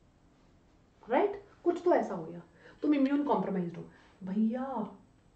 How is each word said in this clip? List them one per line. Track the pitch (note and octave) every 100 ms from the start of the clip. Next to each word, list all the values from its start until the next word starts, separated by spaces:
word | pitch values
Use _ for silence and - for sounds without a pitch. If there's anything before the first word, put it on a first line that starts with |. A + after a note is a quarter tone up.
| _ _ _ _ _ _ _ _ _ _ G3
Right? | B3+ G4+ - - -
कुछ | E4+ F4
तो | F4+
ऐसा | C#4 A3
हो | F#3
गया, | D#3+ E3+ - - - -
तुम | D4+
immune | D4 C4+ C#4+
compromised | C#4+ G3+ F#3 F#3+ E3+ E3
हो, | - - - -
भैया | F#3 G3+ A3 B3 C4+ A#3+ G3+ - - _ _